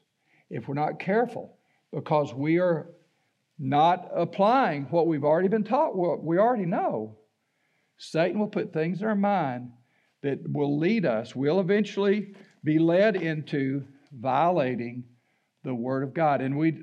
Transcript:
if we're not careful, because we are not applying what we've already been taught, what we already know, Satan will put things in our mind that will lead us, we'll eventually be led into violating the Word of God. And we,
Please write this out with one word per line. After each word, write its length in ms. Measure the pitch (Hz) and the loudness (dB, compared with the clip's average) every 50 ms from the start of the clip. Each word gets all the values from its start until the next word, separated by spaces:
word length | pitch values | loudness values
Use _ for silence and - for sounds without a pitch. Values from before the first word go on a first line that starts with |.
| _ _ _ _ _ _ _ _ _ - | _ _ _ _ _ _ _ _ _ -12
if 180 | - - 110 - | -10 -10 -8 -6
we're 60 | 139 | -4
not 260 | 143 151 160 - - | -4 -2 -4 -4 -4
careful, 560 | - - 190 226 247 240 - - 92 - - _ _ _ _ _ _ _ - | -4 0 0 0 0 0 -4 -8 -12 -12 -16 _ _ _ _ _ _ _ -10
because 400 | 151 135 - 160 151 147 - - | -10 -4 0 0 0 0 0 -4
we 260 | 131 139 156 160 170 | -4 0 2 2 2
are 300 | 180 180 170 151 - - - - _ _ _ _ _ _ _ _ _ _ _ - | 4 2 2 0 -4 -8 -16 -20 _ _ _ _ _ _ _ _ _ _ _ -8
not 500 | 143 131 135 143 156 170 180 185 - - - | -4 0 2 4 4 4 4 2 -2 -4 -4
applying 720 | 160 170 170 - - 190 208 240 269 262 196 156 143 139 | -2 -2 -2 0 2 2 4 4 4 2 2 0 -2 -4
what 220 | 131 127 170 156 170 | -2 0 2 2 2
we've 160 | 165 147 135 | 2 2 2
already 240 | 147 156 165 180 196 | 2 2 4 2 2
been 160 | 180 220 208 | 2 0 0
taught, 320 | - 220 262 311 302 - | 0 0 2 2 0 0
what 280 | 190 175 175 143 - - | 0 0 0 -2 -2 -2
we 160 | 156 165 175 | 0 2 4
already 260 | 208 240 247 226 190 | 4 4 2 2 0
know, 500 | 165 190 285 381 339 196 117 110 107 107 - _ _ _ _ _ _ _ _ _ _ _ _ _ _ _ _ | -2 -2 -2 -2 -2 -2 -4 -6 -8 -12 -16 _ _ _ _ _ _ _ _ _ _ _ _ _ _ _ _
Satan 420 | - - - 156 165 190 226 208 | -14 -4 -2 0 0 0 0 -2
will 80 | 214 208 | -2 -2
put 260 | - 185 - - - | -2 -4 -4 -4 -2
things 260 | 160 160 170 190 165 | -2 -2 -2 -2 -2
in 80 | 202 220 | -2 -2
our 80 | 220 | 0
mind 560 | 202 196 202 202 190 160 139 123 123 123 123 - _ _ _ _ _ _ _ _ _ - | 0 2 2 2 2 0 -2 -4 -6 -10 -12 -16 _ _ _ _ _ _ _ _ _ -4
that 160 | 143 135 117 - - | -4 -4 -4 -4 -4
will 260 | 139 143 143 143 143 147 | -2 -2 0 0 0 0
lead 280 | 156 175 226 233 170 | 2 2 2 2 2
us, 300 | 143 117 107 117 - - | 0 0 -2 -4 -6 -6
we'll 240 | 127 135 143 156 190 | -2 0 0 2 2
eventually 720 | 196 165 202 208 214 208 - - 196 202 196 214 202 - - - - - _ _ - | 2 2 2 0 0 0 -2 0 2 2 2 0 -2 -6 -12 -20 -20 -20 _ _ -2
be 160 | 143 156 160 | 2 2 4
led 380 | 165 165 170 180 202 220 208 190 | 4 4 6 6 4 4 2 2
into 640 | 170 165 160 156 139 - - 147 135 135 135 143 131 - - _ _ _ | -2 -2 -4 -4 -4 -4 -2 -2 0 0 -2 -4 -6 -10 -16 _ _ _
violating 920 | 147 127 110 131 127 139 156 170 185 170 143 127 127 110 117 120 123 127 123 - _ _ _ _ _ _ _ _ _ _ - | -14 -8 -4 0 2 2 2 4 4 2 2 0 -2 -4 -6 -6 -8 -10 -14 -14 _ _ _ _ _ _ _ _ _ _ -8
the 120 | 147 131 | -6 -6
Word 260 | 117 117 127 131 135 | -4 -4 -2 -2 -2
of 120 | 135 135 131 | -4 -4 -2
God. 280 | 151 165 151 143 127 | 0 2 2 2 2
And 160 | 131 135 139 143 | 0 -2 0 0
we, 240 | 156 165 156 156 | 0 0 0 -2